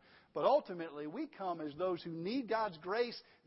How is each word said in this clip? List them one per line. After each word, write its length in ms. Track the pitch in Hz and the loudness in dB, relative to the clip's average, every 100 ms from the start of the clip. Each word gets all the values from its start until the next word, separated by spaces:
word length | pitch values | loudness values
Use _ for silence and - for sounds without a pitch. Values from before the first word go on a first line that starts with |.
| - - _ | -12 -20 _
but 100 | 156 | 2
ultimately 640 | 180 285 - 175 165 147 151 | 6 6 4 -6 -6 -6 -6
we 180 | 208 320 | -6 -8
come 360 | - 190 165 | -4 -4 -2
as 120 | 156 143 | -4 0
those 280 | 185 170 | 0 0
who 80 | 175 | -4
need 380 | 165 175 262 214 | -4 -2 -2 0
God's 280 | 220 214 160 | 0 0 -4
grace 400 | 170 220 240 - - - | -2 0 0 -2 -16 -20